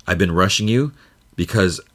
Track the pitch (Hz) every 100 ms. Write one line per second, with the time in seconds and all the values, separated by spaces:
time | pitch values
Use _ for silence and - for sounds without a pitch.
0 | - 87 92 85 95 - 107 120 143 -
1 | _ _ _ - 87 113 95 80 -